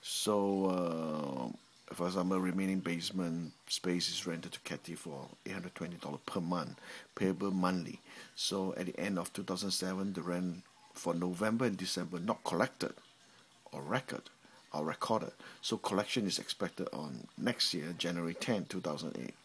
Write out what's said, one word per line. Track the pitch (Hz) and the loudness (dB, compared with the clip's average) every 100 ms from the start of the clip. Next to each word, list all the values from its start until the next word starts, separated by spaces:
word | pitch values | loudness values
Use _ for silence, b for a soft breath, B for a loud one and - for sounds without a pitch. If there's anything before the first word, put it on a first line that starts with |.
So, | - - - 104 98 98 95 | -2 0 4 4 6 4 4
uh, | 90 87 82 80 78 71 67 62 - - - - | 4 2 0 0 -2 -2 -2 -4 -6 -14 -20 -10
for | 78 87 | -2 0
example, | 92 90 95 | 2 4 4
remaining | 92 90 95 95 | 4 2 2 2
basement | 87 85 82 95 85 82 80 - - | 2 0 0 0 0 0 -4 -10 -6
space | - 92 90 85 | -2 2 2 2
is | - 87 | 0 -2
rented | 82 85 | -4 -6
to | - | -10
Cathay | - 73 - | -8 -8 -6
for | 82 85 69 - - | -8 -8 -8 -10 -12
eight | - | -8
hundred | 95 90 | -6 -8
twenty | - 82 85 | -6 -6 -6
dollars | 73 71 | -6 -6
per | - 101 | -2 -2
month, | 85 87 73 - B B B | 2 0 0 -6 B B B
payable | - 95 85 98 | 0 2 2 2
monthly. | 95 90 92 80 - B B B - | 4 4 2 -2 -8 B B B -4
So | - 101 95 - | -2 0 0 0
at | 90 | -4
the | - | -2
end | 98 92 | 0 0
of | 85 | 0
two | - | -4
thousand | 98 90 98 | -2 -2 0
seven, | - 92 95 98 | 0 0 0 -2
the | 90 | -2
rent | 85 87 90 87 - - - | 0 0 0 -2 -10 -20 -14
for | - 87 | -4 0
November | 85 90 90 107 113 127 | 2 2 2 2 4 2
and | 92 | 2
December | 92 - 85 85 | -2 -2 -2 -2
not | 95 110 | 0 0
collected | - 85 123 - - - - - B B B B - | 0 4 2 2 -4 -4 -18 -20 B B B B -14
or | 73 | -10
record, | 71 120 - - - - B B B | 0 0 0 -8 -10 -20 B B B
or | 76 | -2
recorded. | 78 78 - 110 - - B B | -2 0 2 2 0 -10 B B
So | - 110 | -2 0
collection | - 98 104 - 98 | 2 2 4 2 2
is | 85 | 0
expected | - - 92 - - | -2 -2 -2 -2 -4
on | - 76 62 - - | -4 -6 -8 -10 0
next | - 123 - | 0 4 2
year, | 87 78 87 | 2 -4 -2
January | 87 87 82 | -2 0 -2
tenth, | 85 - 110 73 | -2 2 2 2
two | 92 | -2
thousand | 87 73 80 - | -2 -2 -4 -6
eight. | 62 - | -8 -10